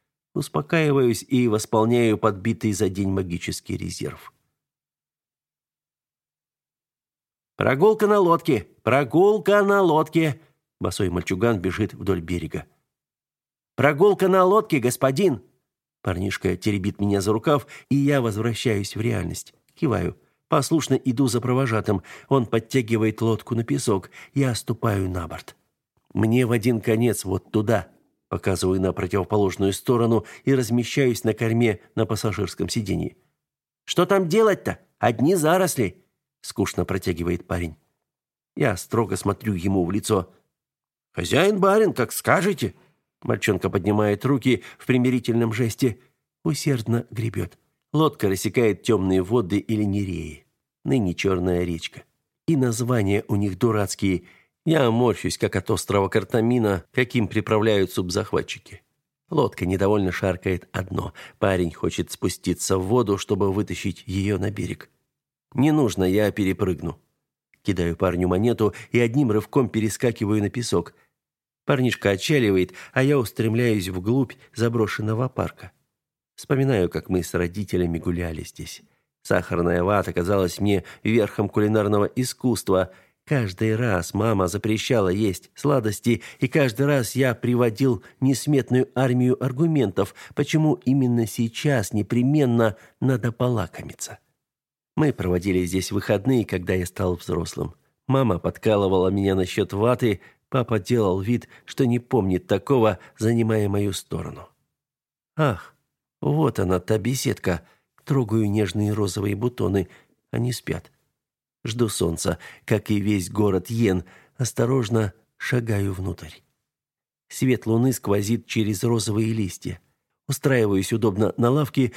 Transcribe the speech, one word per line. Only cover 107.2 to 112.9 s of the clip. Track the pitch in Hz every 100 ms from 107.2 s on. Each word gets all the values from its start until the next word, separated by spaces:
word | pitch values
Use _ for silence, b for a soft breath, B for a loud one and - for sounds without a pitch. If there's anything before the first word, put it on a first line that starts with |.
| 131 - 95 85 - b b _
Трогаю | - 139 107 113 107
нежные | 107 98 101 104
розовые | 104 98 104 101 101
бутоны. | 120 - 98 98 90 b b b _
Они | 120 120
спят. | 113 - - - _ _ _ _ _ _ _
Жду | 113 113 113
солнца, | - 85 82 92 82 B B
как | B 107 -